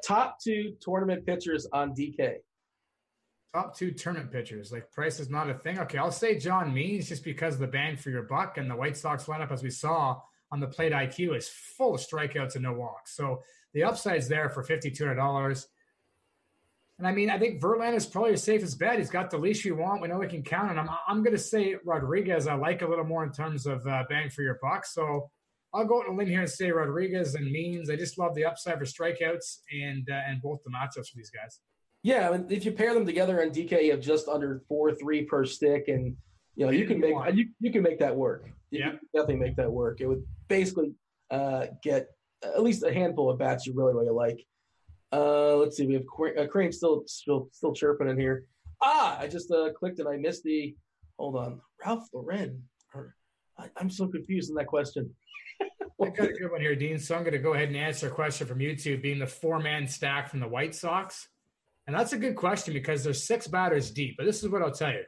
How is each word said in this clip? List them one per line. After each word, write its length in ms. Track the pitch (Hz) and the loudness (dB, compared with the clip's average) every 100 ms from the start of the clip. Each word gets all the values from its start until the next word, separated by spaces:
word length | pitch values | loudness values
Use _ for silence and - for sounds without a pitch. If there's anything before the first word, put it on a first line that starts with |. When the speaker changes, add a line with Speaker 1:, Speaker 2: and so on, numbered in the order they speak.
| - | 2
Speaker 1:
top 320 | 202 254 - | 2 2 0
two 360 | 233 214 208 202 | -2 0 -2 -6
tournament 460 | - 185 190 180 - | -2 0 0 0 0
pitchers 400 | 175 175 156 - | -2 0 -2 0
on 220 | 139 143 131 | -2 -2 -2
D 180 | 147 147 | -4 0
K. 220 | 131 - - _ _ _ _ _ _ _ _ _ _ | -2 -2 -12 _ _ _ _ _ _ _ _ _ _
Speaker 2:
Top 240 | 165 190 - | -4 -4 -4
two 140 | 180 | -4
tournament 420 | 139 170 170 131 | -4 -6 -6 -6
pitchers. 400 | 127 113 107 101 | -8 -8 -10 -10
Like, 200 | 120 113 | -12 -10
price 280 | - 156 156 | -4 -2 -2
is 120 | 139 | -4
not 180 | 147 151 | -2 -2
a 60 | 135 | -4
thing. 240 | 160 185 | -4 -4
Okay, 180 | 170 139 | -2 0
I'll 140 | 156 | 0
say 260 | - 226 185 | 0 0 2
John 340 | 147 185 160 | 2 2 2
Means 380 | 131 170 202 147 | 0 0 -2 -4
just 140 | 156 | -6
because 320 | 165 139 165 135 | -6 -2 -2 0
of 60 | |
the 60 | 135 | -2
bang 300 | 135 151 139 | 0 -2 -4
for 140 | 143 | -6
your 120 | 127 | -6
buck, 360 | 110 135 190 - | -2 -2 -2 -4
and 100 | 135 | -6
the 60 | 120 | -2
White 220 | 143 143 | -4 -2
Sox 260 | 160 143 | -4 -4
lineup, 280 | 143 156 147 | -4 -6 -4
as 120 | 135 | -6
we 80 | 127 | -6
saw 480 | 123 151 165 139 123 - _ - | -4 0 2 2 -2 -8 _ -8
on 100 | 143 | -6
the 60 | 135 | -4
plate 260 | - 160 | 0 0
I 140 | 143 135 | 2 0
Q, 260 | - 175 | -2 -2
is 160 | 131 - | -2 -4
full 460 | - - - 262 131 | -12 -12 0 2 0
of 60 | |
strikeouts 540 | - 156 147 147 131 131 | -4 -4 -2 -2 -4 -4
and 80 | |
no 80 | 127 | -4
walks. 420 | 120 120 - - - | -4 -8 -10 -14 -6
So 260 | 143 127 - - _ | -4 -4 -8 -20 _
the 100 | 147 | 0
upside's 440 | 180 233 208 165 127 | 0 0 0 0 0
there 220 | 151 151 | 0 0
for 140 | - | -2
fifty-two 420 | 123 160 151 131 147 | -2 -2 -2 -4 -2
hundred 100 | 131 | 0
dollars. 520 | 139 139 135 135 - _ _ _ _ _ _ _ _ _ _ _ _ - | 2 2 0 -2 -8 _ _ _ _ _ _ _ _ _ _ _ _ -4
And, 80 | 180 | -2
I 40 | |
mean, 180 | 196 208 | 2 2
I 80 | 190 | 2
think 220 | 233 165 | 2 2
Verlander 340 | 170 226 233 233 | 2 2 2 0
is 100 | - | 0
probably 260 | 180 226 | 0 2
your 60 | 190 | 2
safest 400 | - 214 180 135 | 4 2 2 0
bet. 180 | 185 233 | 2 2
He's 120 | 151 | 0
got 200 | 180 180 | -2 -2
the 80 | 160 | 0
leash 280 | 170 214 202 | 0 0 0
you 100 | 160 | 0
want. 260 | 175 202 | 0 -2
We 60 | 175 | -2
know 120 | 180 | -2
we 80 | 185 | -4
can 160 | 170 | -6
count 260 | 135 170 202 | -4 -2 0
on 80 | 160 | -2
him. 120 | 160 | -2
I, 80 | 165 185 | -4 0
I'm 160 | 214 | 2
gonna 140 | 220 214 | 4 2
say 380 | - 220 196 190 170 | 2 2 2 0 0
Rodriguez 640 | 160 135 180 190 165 143 | 0 0 0 2 2 2
I 80 | 143 | 0
like 260 | 151 175 | 0 0
a 60 | 170 | 0
little 180 | 165 160 | 0 0
more 180 | 165 | -2
in 80 | 156 | -2
terms 340 | 131 156 151 143 | -4 -4 -4 -2
of, 200 | 131 131 | -4 -2
uh, 160 | 131 127 | -2 0
bang 200 | 147 151 | -2 -2
for 120 | 139 | -2
your 180 | 135 123 | -4 -2
buck. 240 | 135 190 - | -2 -2 -4
So 440 | - 156 143 143 _ _ _ _ | -4 -2 -2 -4 _ _ _ _
I'll 120 | 196 220 | 0 2
go 140 | 240 | 2
out 80 | 202 | 2
on 80 | 185 | 0
a 20 | |
limb 100 | 202 | 2
here 120 | 180 | 2
and 100 | 175 | 0
say 220 | - 185 | 0 2
Rodriguez 640 | 165 151 151 185 175 139 143 | 2 2 0 0 0 0 0
and 160 | 139 | -2
Means. 380 | 147 170 175 151 | -2 -2 -4 -2
I 80 | 151 | -4
just 200 | 175 - | -4 -2
love 160 | 175 | -2
the 120 | 151 160 | 2 0
upside 340 | 165 - 156 | 0 -4 -4
for 60 | 135 | -4
strikeouts 760 | - 170 170 165 170 - - - | -4 -2 0 0 -2 -6 -14 -10
and, 380 | 147 143 135 127 | -8 -6 -4 -4
uh, 120 | 139 139 | -4 -4
and 140 | 131 | -4
both 220 | 139 147 | -4 -8
the 80 | - | -8
matchups 380 | 127 135 131 123 | -6 -6 -8 -12
for 80 | 123 | -14
these 120 | 107 | -16
guys. 300 | 110 110 - _ _ _ _ | -14 -16 -18 _ _ _ _
Speaker 1:
Yeah, 260 | 202 254 175 | 2 4 4
I 80 | 180 | 2
mean, 100 | 180 | -2
if 140 | 202 | -2
you 80 | 208 | -2
pair 220 | - 226 | 2 4
them 120 | 233 190 | 4 2
together 360 | 165 185 180 | 2 2 4
in 100 | 160 | 2
D 140 | 143 170 | 0 2
K, 220 | 170 156 | 4 6
you 40 | |
have 80 | 139 | 4
just 300 | 127 151 151 | 4 2 2
under 320 | 147 143 135 - | -2 -2 -4 -2
four 260 | 151 151 151 | 2 2 2
three 300 | 143 151 143 | 0 0 2
per 180 | 143 | 0
stick, 460 | 131 - 147 143 143 | 0 2 4 4 2
and, 260 | 131 127 - - _ _ - | 0 0 -6 -12 _ _ 0
you 100 | 135 | 4
know, 60 | |
you 160 | 143 202 | 4 4
can 140 | 196 | 4
make, 120 | 160 | 4
Speaker 2:
One. 240 | 147 170 196 | 2 4 4
Speaker 1:
you, 120 | 233 - | 2 0
you 120 | 226 | 0
can 120 | 214 | 4
make 160 | 170 160 | 4 4
that 160 | 143 127 | 2 4
work. 340 | 127 - - - - | 2 0 -8 -20 -8
You 80 | 147 | -2
Speaker 2:
Yeah. 100 | 147 | -2
Speaker 1:
can 80 | - - | -4 -2
definitely 220 | 156 147 131 | 0 2 2
make 220 | 127 127 | 2 0
that 120 | 120 | 0
work. 300 | 120 117 113 | 2 0 0
It 80 | 131 | 0
would 180 | 131 - - - | 0 -2 -8 0
basically, 460 | 196 185 185 147 - _ _ - | 2 4 2 0 -2 _ _ -4
uh, 360 | 135 139 131 - 131 | 0 0 0 -2 -4
get 240 | 151 139 - _ _ _ | 0 0 0 _ _ _
at 200 | - 175 | -2 4
least 200 | 233 214 | 4 4
a 100 | 170 | 2
handful 360 | 147 180 160 131 | 2 2 4 2
of 100 | 127 | 4
bats 260 | 131 127 131 | 2 0 -2
you 80 | |
really, 200 | 131 131 | 2 4
really 160 | 120 117 | 6 4
like. 360 | 117 117 113 - _ _ _ - - _ | 4 2 0 -8 _ _ _ -20 -20 _
Uh, 440 | 143 147 147 147 147 | 2 4 6 6 6
let's 220 | 147 147 | 6 2
see. 100 | 135 | 2
We 60 | |
have 120 | 135 131 | 2 0
Cra-, 320 | - 160 - | -2 0 0
uh, 100 | 147 | 2
Crane 240 | 196 175 | 2 2
still, 320 | - 170 147 147 | 2 2 2 0
still, 420 | - - 143 131 | -6 0 0 0
still 220 | - 160 | -4 -2
chirping 360 | 135 147 147 135 | 2 2 4 2
in 100 | 131 | 2
here. 260 | 131 131 - _ - - | 2 0 -4 _ -14 0
Ah, 360 | 269 302 208 - | 4 6 4 0
I 80 | 147 | -4
just, 240 | 165 - | -6 0
uh, 200 | 165 156 | 2 2
clicked 260 | 156 185 180 | -2 -6 -4
and 80 | 147 | -4
I 100 | 143 | -2
missed 260 | 156 160 | -2 -2
the, 320 | 160 156 147 147 _ _ - - | -2 -2 -2 -8 _ _ -18 -8
hold 180 | 143 131 | -4 -4
on. 260 | 123 123 - - | -4 -8 -16 -8
Ralph 240 | 196 226 - | -4 -4 -4
Lauren. 500 | 170 156 196 147 127 - _ _ | -10 -6 -4 -4 -8 -14 _ _
Or, 220 | 139 127 - _ _ _ - | -16 -16 -20 _ _ _ -20
I, 120 | - - | -16 -6
I'm 120 | 190 | -4
so 180 | 185 190 | -2 -4
confused 420 | 170 147 190 151 | -4 -4 -4 -2
in 60 | 151 | -4
that 120 | 139 | 0
question. 420 | 151 139 - 127 - _ - - - | 0 0 -4 -8 -10 _ -20 -14 -8
<laughs> 420 | 392 - - - | -8 -8 -10 -4
Speaker 2:
I 80 | 190 | -2
got 200 | 185 208 | 2 0
a 40 | |
good 180 | 202 180 | 0 -4
one 100 | 165 | -2
here, 140 | 151 139 | 0 0
Dean. 240 | 151 156 | -2 -4
So 160 | - 170 | -4 -2
I'm 80 | |
gonna 160 | 165 147 | -2 0
go 140 | 147 | 2
ahead 160 | 151 147 | 2 0
and 80 | 143 | -2
answer 300 | 156 147 143 | -2 -4 -4
a 40 | |
question 340 | - 151 147 135 | -2 -2 -2 -6
from 140 | 127 | -4
YouTube, 420 | 139 143 147 135 | -4 -2 -4 -2
being 160 | 139 139 | -2 -2
the 80 | 131 | -4
four-man 600 | - 160 160 151 151 139 | -4 -2 0 0 -2 -4
stack 420 | 139 143 139 139 | -4 -2 -2 -4
from 100 | 139 | -6
the 80 | 120 | -4
White 280 | 120 156 - | -2 -4 -4
Sox. 520 | 170 180 185 - - _ _ _ _ _ - | -2 -2 -2 -10 -18 _ _ _ _ _ -4
And 80 | 156 | 0
that's 180 | 240 | 0
a 40 | 262 | 0
good 180 | 254 - | -2 0
question 380 | 180 202 - | 0 0 -2
because 300 | 143 131 151 | -4 -2 -2
there's 200 | 143 135 | 0 -2
six 240 | - 233 226 | 0 -2 0
batters 420 | 180 180 151 131 | 0 2 2 0
deep. 260 | 110 135 - | -2 -4 -2
But 80 | 165 | -2
this 180 | 214 | 0
is 60 | 208 | 0
what 120 | 196 | 0
I'll 100 | 160 | 0
tell 200 | 131 151 | 0 -2
you. 120 | 107 | -2